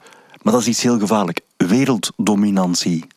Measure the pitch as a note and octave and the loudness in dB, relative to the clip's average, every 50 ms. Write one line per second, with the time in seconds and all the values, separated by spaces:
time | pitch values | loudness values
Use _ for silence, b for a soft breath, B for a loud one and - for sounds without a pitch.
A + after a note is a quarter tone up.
0 | B B B B B B B B B G#2 A2+ B2 A2 A#2+ A2 - - B2 A#2+ A2+ | B B B B B B B B B 0 0 0 0 0 -2 0 0 0 0 2
1 | G2+ F#2 A2 G#2+ G2 E2+ E2+ - - _ _ - F#2+ F2 G#2 B2+ C3+ C3+ B2+ G2+ | 0 0 0 0 0 -2 -4 -8 -10 _ _ -4 0 2 2 2 2 2 0 -2
2 | - - - - G#2 G#2 G#2+ G2+ G#2 G#2 G2 F#2+ F#2 F2+ F2 - - F2 E2+ D#2 | -2 -6 -6 -4 -2 0 0 2 2 0 0 0 0 0 -2 -2 -2 -2 -2 -4
3 | - - _ | -4 -8 _